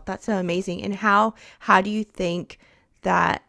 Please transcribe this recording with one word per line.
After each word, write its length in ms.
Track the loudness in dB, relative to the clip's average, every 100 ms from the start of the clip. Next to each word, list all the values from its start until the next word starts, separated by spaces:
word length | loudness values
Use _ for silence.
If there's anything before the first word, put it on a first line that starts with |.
| -6
that's 180 | -8
so 140 | -4 -2
amazing. 440 | 0 -2 -4 -6
And 140 | -6 -2
how, 380 | 2 4 2 -2 -18 -8
how 220 | 2 2
do 80 | 4
you 160 | -2 -6
think 520 | -4 -4 -4 -8 -16 _ _ _ _
that 420 | -2 2 2 -2